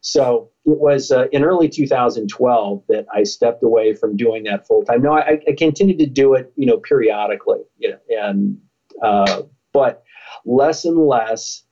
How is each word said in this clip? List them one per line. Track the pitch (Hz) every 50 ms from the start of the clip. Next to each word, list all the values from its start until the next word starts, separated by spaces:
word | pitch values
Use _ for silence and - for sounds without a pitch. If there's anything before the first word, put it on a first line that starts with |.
| -
So | - - 147 135 123 123 117 - _ _ _ _
it | 156 151 143
was, | 147 147 143 135 131 -
uh, | 139 127 127 127 -
in | 139 143
early | 165 185 175 165 151
two | - 151 147 135
thousand | 135 127 123 120 101 113 110 101
twelve | - - 120 123 123 113 107 101 101 98 _ _
that | 110 107 104 - -
I | 104 104
stepped | 101 - - - 117 117 - -
away | 117 113 117 110 110 107
from | - - 110 104
doing | 101 120 117 110 110 107
that | 107 101 101 _
full | _ 113 107 104
time. | - 120 120 135
No, | 147 151
I, | 151 143 151 156 151 - 160
I | 143 -
continued | 165 160 147 - 196 196 185 156
to | 156
do | 143 123 135 135 135 135
it, | 127 127 - _
you | - 135
know, | 123 113 107
periodically, | - - 147 135 113 110 104 104 104 101 104 - - - - - - _ _
you | _ 110 -
know, | - - _ -
and, | 117 110 104 104 98 98 101 101 101 - _ _ _ _ _ _ - - 117
uh, | 110 104 104 101 98 92 95 - - _ _ _ _ _
but | 143 139 120 120 - _ _ _ - - - - - _
less | - 123 131 139 156 160 151 -
and | 170 165
less | 165 156 147 131 120 110 110 113 117 - - - - _ _